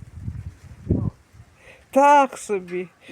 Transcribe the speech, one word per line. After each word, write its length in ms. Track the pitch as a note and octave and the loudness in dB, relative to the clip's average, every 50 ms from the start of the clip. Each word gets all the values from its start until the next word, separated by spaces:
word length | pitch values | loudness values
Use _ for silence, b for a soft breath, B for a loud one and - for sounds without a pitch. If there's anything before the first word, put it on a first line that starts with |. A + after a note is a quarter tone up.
| - - - - - - - - - - - _ _ - - - - - - - - - - _ _ _ _ - - _ _ B B B B B B B | -20 -20 -20 -16 -16 -14 -14 -14 -16 -16 -20 _ _ -20 -20 -20 -6 -4 -4 -4 -4 -6 -10 _ _ _ _ -20 -20 _ _ B B B B B B B
Так 460 | - C4+ C#4 C#4+ D4 D4 C4+ B3+ - - | 0 4 6 6 6 6 4 2 -2 -12
собі. 500 | - - G#3 G3 F#3 F3 F3+ F3+ F#3 F3 _ _ B B | -10 -8 -8 -8 -8 -8 -10 -10 -10 -10 _ _ B B